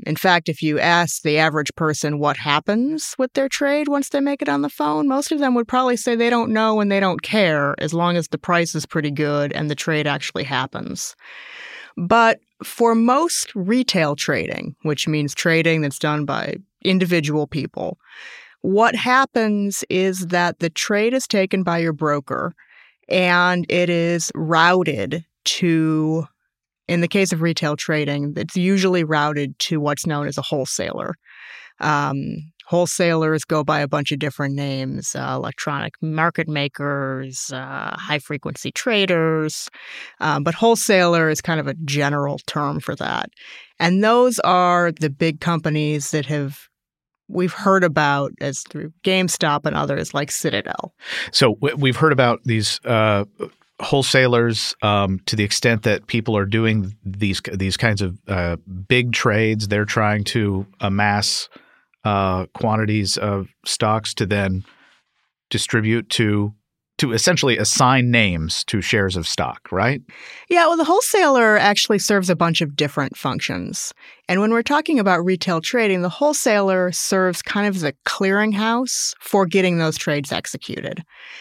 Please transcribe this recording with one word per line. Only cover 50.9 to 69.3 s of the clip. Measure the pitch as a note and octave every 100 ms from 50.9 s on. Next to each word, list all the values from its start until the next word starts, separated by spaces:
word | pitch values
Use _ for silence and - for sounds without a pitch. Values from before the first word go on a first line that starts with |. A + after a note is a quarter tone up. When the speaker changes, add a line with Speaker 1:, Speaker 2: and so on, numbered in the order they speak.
| _ - - -
Speaker 2:
So | - B2+ G#2+
w-, | C#3 D3
we've | C#3 A#2+
heard | D#3
about | C3+ B2 A#2 B2+
these, | A2 G#2 - -
uh, | A2+ A2 G2+ G2+ - - _ _ -
wholesalers, | - C#3 C3 C#3 B2+ A#2+ A#2 A2 - -
um, | G#2+ G#2 G2 F#2+ -
to | G#2+
the |
extent | G2+ - B2 A2+
that | A2 G#2 -
people | A#2 A2 G#2+
are | G2
doing | A2+ A2+ G#2+ G2 G#2
these, | G2+ G2 G#2 F2+ -
these | F#2+ F#2+ -
kinds | A#2 G2+
of, | F#2+ F#2+ -
uh, | F#2+ F2 E2+ F#2+ F#2 F#2+
big | B2 B2
trades. | A2+ B2+ G#2+ A2 A2 G#2
They're | G#2
trying | G#2+ - G#2 G#2 G2+
to | A#2+ G#2 F#2+ G2 -
amass, | G2+ G2 G#2 G2+ G2+ - - - _ _ _ _
uh, | A2 G2+ F#2+ F#2 F2+ -
quantities | A2+ G#2+ G#2+ G#2+ F#2+ -
of | G#2 G2 F#2+ _
stocks | - - A2 A2 G#2+ -
to | G2+
then | G2+ F#2+ F#2 - _ _ _ _ _ _ _ -
distribute | A2 - A2+ G#2+ A#2 -
to, | - G#2+ G#2 G#2 - _ _ _ -
to | C#3
essentially | A2 - - C#3 A#2
assign | C3 - B2+ C3 B2
names | A#2+ G#2 E2+ D#2+ -
to | - G#2
shares | - A2 F#2+ F2+
of |
stock, | D#2